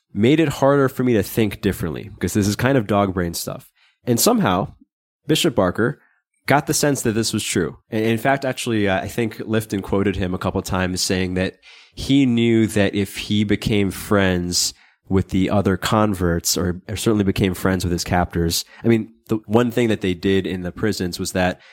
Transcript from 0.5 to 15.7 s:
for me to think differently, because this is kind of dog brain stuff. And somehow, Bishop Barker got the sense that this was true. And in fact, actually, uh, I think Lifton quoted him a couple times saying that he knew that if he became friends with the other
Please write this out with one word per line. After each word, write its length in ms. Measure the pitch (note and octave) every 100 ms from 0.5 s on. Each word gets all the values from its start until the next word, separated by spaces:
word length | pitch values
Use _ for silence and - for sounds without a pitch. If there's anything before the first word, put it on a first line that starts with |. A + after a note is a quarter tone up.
| - C3+ C#3+ C3
for 140 | -
me 100 | B2+
to 100 | A2
think 380 | G2 - G#2+ -
differently, 480 | G2 F2+ E2+ B1+ -
because 240 | - F#2
this 140 | G#2+ G2+
is 80 | G2+
kind 220 | B2 C3+
of 100 | G2+
dog 260 | G#2 G2+
brain 200 | F#2 F2
stuff. 380 | E2+ - F#2+ - _ _ _ -
And 140 | A#2+
somehow, 540 | G3+ A#3+ A#2 F#2 - - _ _ _ _ -
Bishop 280 | - E3 A#2
Barker 460 | F#2+ - A#2 C#3 _ _ _ _ -
got 220 | C#3 D3
the 60 |
sense 280 | D3+ D3 C3+
that 120 | A#2+
this 200 | G#2+ A2
was 100 | A2
true. 340 | - G#2+ D#2+ - _
And 160 | A2 A2
in 120 | A2+
fact, 280 | C#3 C3+ C3
actually, 420 | B2+ B2 A2 G2+
uh, 140 | F#2+
I 60 | G#2
think 300 | - A2+ -
Lifton 440 | G2+ A2 A2 G2+
quoted 340 | - G2+ G2 F#2+
him 180 | F2+
a 60 | F2+
couple 220 | F#2+ F#2+
times 400 | - F#2 F#2 F#2
saying 320 | - F#2+ F#2
that 240 | F#2 F#2 - - - - -
he 300 | - C#3 C3
knew 420 | A#2 A#2 A2+ A2
that 260 | G#2 G2
if 240 | G2+ G2 -
he 260 | - G#2
became 460 | G#2 G#2 - G#2 G2
friends 840 | - - G#2 F#2+ F2+ F2 E2+ - - _ _ _
with 220 | F#2+ -
the 200 | F#2 F#2+
other 280 | G2+ F#2+